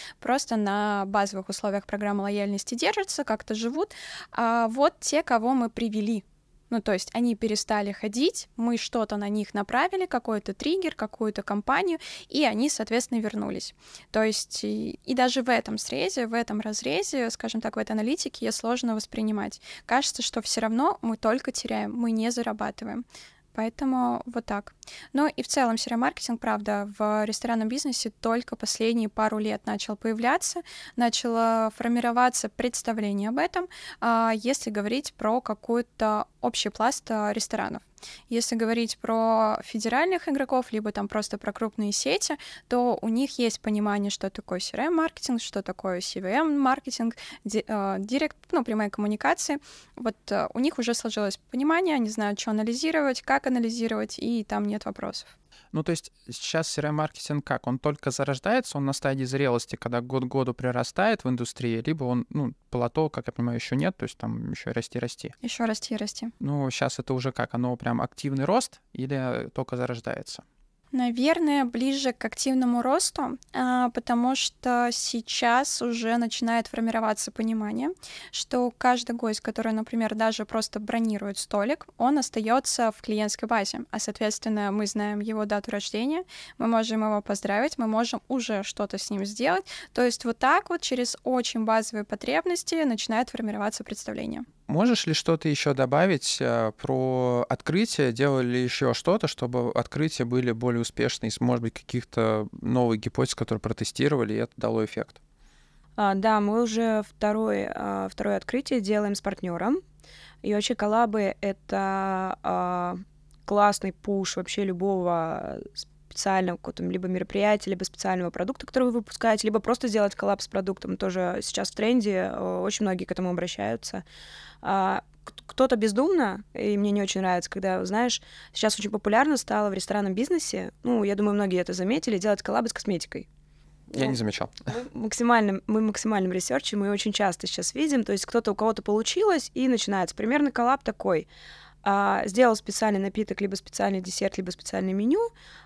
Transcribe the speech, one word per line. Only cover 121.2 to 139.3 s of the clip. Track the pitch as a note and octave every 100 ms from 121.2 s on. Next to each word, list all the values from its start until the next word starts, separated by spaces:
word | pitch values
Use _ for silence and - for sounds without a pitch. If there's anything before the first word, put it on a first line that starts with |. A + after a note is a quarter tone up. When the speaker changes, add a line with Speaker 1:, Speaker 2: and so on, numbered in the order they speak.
| F3+ F3+
Speaker 3:
сейчас | - - G3
в | -
тренде, | G#3+ B3 G#3 F#3+ F#3
э, | - F#3 F3+
очень | F#3+ - G#3
многие | F#3 F#3+
к |
этому | F#3 F#3
обращаются. | F3+ F3 - G3+ A#2 - F#3 - - - - - -
А, | - G3 F#3+ F#3+ - -
к-, | - - -
кто-то | - C4 A#3
бездумно, | G#3+ G#3 D4+ F4+ A3+ F#3+ -
и | - G#3 G3+
мне | G#3
не | G3+
очень | G3 F#3+
нравится, | F#3+ F3+ -
когда, | F#3+ F#3+ F#3 F#3
знаешь, | G#3+ A#3+ - - - -
сейчас | - G#3+ G#3
очень | G#3
популярно | G#3+ G#3 A3 D4 C4+
стало | - G#3 G#3
в |
ресторанном | F#3+ - G#3 G3+ F#3+
бизнесе, | C#4 F4 - G3 F#3 -
ну, | A#3+ A#3+
я | G3+ G3+
думаю, | G#3 G3+
многие | G3+ F3+
это | F3
заметили, | F3+ F#3 C#4+ - G3+
делать | G#3 G3+
коллабы | - G#3+ A3+
с |
косметикой. | - - F3 - - - - - - - - -
Speaker 2:
Я | A2+ C3+
Speaker 3:
Ну, |
Speaker 2:
не | B2
замечал. | G#2+ - - - -
Speaker 3:
мы | A#3 B3+ -
максимально, | A3 - A#3+ A#3 G#3 F#3+ -
мы | A3
максимальным | A3 G#3 A3 G#3 F#3
ресерчем, | F3+ - C4+ - G#3
мы | G3
очень | G3+ G#3+
часто | G3+ G3+ E3+ F#3
сейчас | - F3+ C4
видим, | D#4 C4+
то | G#3
есть | G3 -
кто-то, | A#3 A3
у | G3
кого-то | A3 A3
получилось, | - G#3 A3 F4+ G#4+